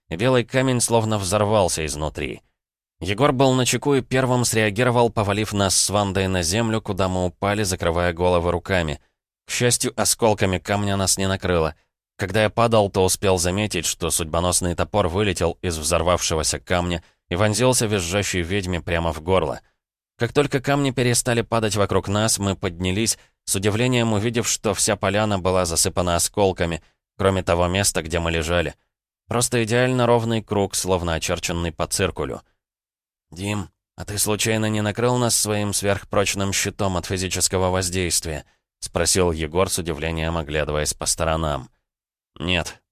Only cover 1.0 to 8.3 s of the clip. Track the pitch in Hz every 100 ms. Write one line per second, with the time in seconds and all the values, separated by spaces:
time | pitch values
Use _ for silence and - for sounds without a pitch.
1 | 110 107 92 104 104 110 87 - 78 73
2 | 76 - 71 53 _ _ _ _ _ _
3 | 85 101 143 127 131 131 120 120 143 135
4 | 117 131 127 123 120 113 107 98 123 120
5 | 117 113 101 101 107 104 95 - - 101
6 | 101 95 95 92 82 101 117 110 - 92
7 | 95 92 90 - 101 104 101 90 85 82
8 | 87 85 90